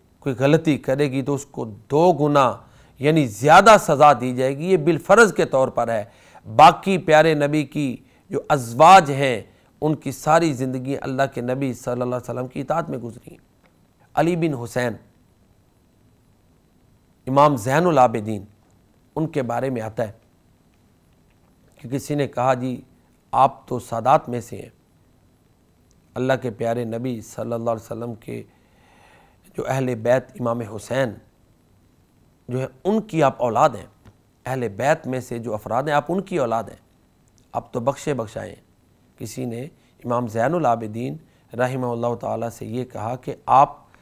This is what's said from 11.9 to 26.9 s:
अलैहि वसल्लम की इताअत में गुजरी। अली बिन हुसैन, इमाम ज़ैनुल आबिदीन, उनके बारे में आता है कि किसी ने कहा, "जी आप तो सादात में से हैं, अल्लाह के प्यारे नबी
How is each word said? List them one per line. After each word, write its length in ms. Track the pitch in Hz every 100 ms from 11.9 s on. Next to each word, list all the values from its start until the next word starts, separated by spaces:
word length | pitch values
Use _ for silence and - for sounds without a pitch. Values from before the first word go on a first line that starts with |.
| 123 123
अलैहि 100 | 123
वसल्लम 240 | 120 123 127
की 140 | 147
इताअत 300 | 127 160 160
में 100 | 131
गुजरी। 380 | 117 123 - - _ _ _ _ _ _ _
अली 220 | - 160 175
बिन 180 | 165
हुसैन, 440 | 127 117 123 123 104 - _ _ _ _ _ _ _ _ _ _ _ _ _ _ _ _ _ _ _ _ _ -
इमाम 300 | 139 151 123
ज़ैनुल 400 | 110 147 180 143
आबिदीन, 480 | 123 113 107 104 104 _ _ _ _ _ _ 151
उनके 260 | 156 151
बारे 260 | 120 120 135
में 100 | 120
आता 200 | 110 117
है 120 | 110 - _ _ _ _ _ _ _ _ _ _ _ _ _ _ _ _
कि 80 | 117
किसी 260 | 135 - 147
ने 100 | 135
कहा, 260 | - 127
"जी 280 | 127 127 120 - _ _ _ _
आप 320 | 123 135 - -
तो 100 | 123
सादात 480 | - 113 120 156 120
में 120 | 120
से 160 | 113 117
हैं, 160 | - _ _ _ _ _ _ _ _ _ _ _ _ _ _ 123
अल्लाह 200 | 127 127
के 140 | 123
प्यारे 320 | 104 117 120
नबी 360 | 113